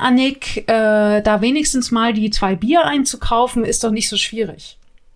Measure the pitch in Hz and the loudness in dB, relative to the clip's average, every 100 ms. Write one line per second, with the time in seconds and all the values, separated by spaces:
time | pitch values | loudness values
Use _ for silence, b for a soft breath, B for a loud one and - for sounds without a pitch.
0 | 254 247 269 277 - - - 226 214 214 | 2 2 2 -2 -8 -6 0 2 2 2
1 | 208 208 214 208 233 302 302 262 240 226 | 2 2 2 2 2 0 0 -2 0 0
2 | 233 214 214 - 196 190 233 339 294 285 | 0 0 0 0 0 0 2 2 2 0
3 | 277 - - 226 226 233 220 220 226 214 | -2 -2 0 2 2 0 -2 -2 -2 -2
4 | - 202 - 226 190 - - - - - | -2 -4 -4 -6 -6 -8 -20 -20 -20 -20
5 | _ | _